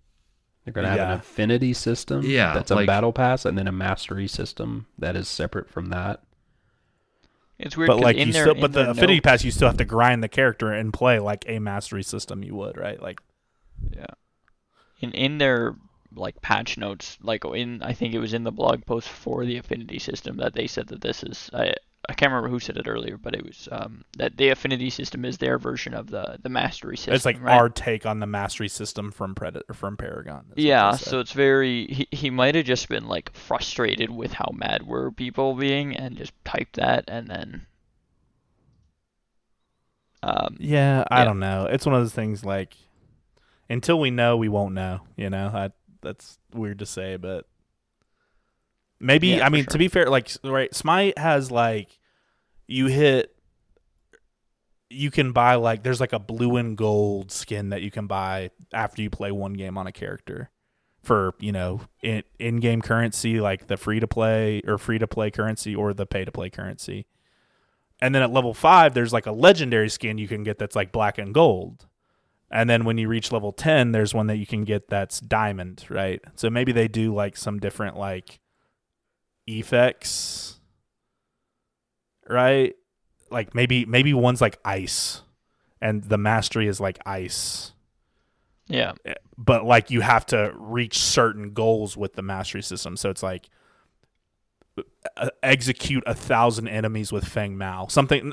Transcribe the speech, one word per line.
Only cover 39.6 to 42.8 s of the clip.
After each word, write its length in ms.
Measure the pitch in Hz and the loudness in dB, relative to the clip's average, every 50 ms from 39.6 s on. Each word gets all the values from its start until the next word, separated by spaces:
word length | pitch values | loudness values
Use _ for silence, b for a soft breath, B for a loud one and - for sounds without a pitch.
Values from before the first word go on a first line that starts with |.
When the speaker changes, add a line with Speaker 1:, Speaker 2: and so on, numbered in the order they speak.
| _ _ _ _ _ _ _ _ _ _ _ _ - | _ _ _ _ _ _ _ _ _ _ _ _ -6
Speaker 4:
um, 340 | - - - - - - - | -4 -2 -2 -2 -4 -6 -8
Speaker 2:
Yeah, 440 | - 147 147 147 139 139 135 135 120 - | -4 0 2 4 4 4 4 2 2 4
I 100 | 123 127 | 6 6
Speaker 4:
yeah. 40 | 123 | 6
Speaker 2:
don't 160 | 113 104 98 | 6 4 0
know. 260 | 98 95 95 95 95 | -2 -2 -2 -2 0
It's 180 | - - 139 - | 0 -2 0 2
one 100 | 160 135 | 2 2
of 60 | 127 120 | 2 2
those 120 | 113 - | 0 -2
things, 300 | - 110 107 107 101 - | -4 -4 -4 -4 -6 -6
like, 320 | 98 98 98 95 - - _ | -4 -4 -4 -6 -8 -12 _